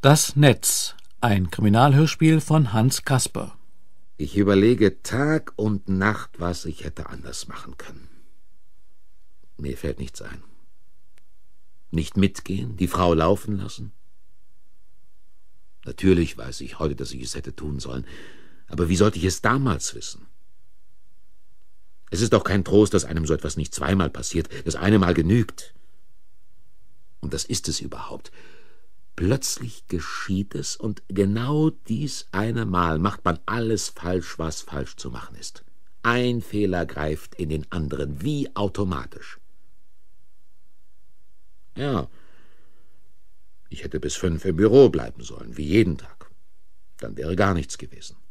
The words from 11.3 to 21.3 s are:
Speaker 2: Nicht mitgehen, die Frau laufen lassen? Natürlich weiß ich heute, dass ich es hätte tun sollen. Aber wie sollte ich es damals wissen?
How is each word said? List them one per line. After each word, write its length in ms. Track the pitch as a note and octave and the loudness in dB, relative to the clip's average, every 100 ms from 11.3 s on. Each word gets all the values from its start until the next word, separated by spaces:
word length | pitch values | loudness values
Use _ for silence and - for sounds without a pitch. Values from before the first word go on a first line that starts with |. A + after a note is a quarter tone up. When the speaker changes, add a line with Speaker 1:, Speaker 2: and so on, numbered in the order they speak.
| - - - - - - | -10 -10 -10 -10 -10 -2
Speaker 2:
Nicht 260 | D#2+ D#2 - | -2 0 2
mitgehen, 600 | G2 - - F#2+ A#2+ G2+ | 2 2 -6 -6 -4 -2
die 100 | F2+ | 0
Frau 260 | - F2+ | 4 4
laufen 440 | D#2+ D#2+ G2+ G#2 G2+ | 6 4 2 0 -4
lassen? 340 | G2 - G#2+ - - - - - - - - - - - - - - - - - - - | -4 -8 -10 -10 -10 -10 -10 -10 -10 -10 -10 -10 -10 -12 -10 -10 -10 -10 -10 -10 -10 -10
Natürlich 500 | - - F#2+ F2 D#2+ | -10 2 6 6 4
weiß 260 | - A#1+ - | -2 -10 -8
ich 180 | C#2 - | -10 -2
heute, 160 | D#2+ | -2
dass 160 | C2+ C2+ | -2 -6
ich 100 | C2 | -8
es 140 | B1+ | -8
hätte 200 | C#2+ C#2+ | -8 -8
tun 240 | - D2+ C#2 | -8 -6 -6
sollen. 280 | B1+ B1+ - - - - - - | -6 -8 -8 -10 -10 -12 -12 -12
Aber 240 | - - E2+ | -6 0 2
wie 60 | |
sollte 240 | F2 G2 E2+ | 6 6 6
ich 60 | |
es 180 | F#2 - | 0 2
damals 500 | G#2 C3 C3 D2 - | 2 4 2 0 -2
wissen? 320 | - - - - - - - - - - - - - - | -6 -8 -10 -10 -12 -12 -10 -10 -10 -10 -10 -10 -10 -10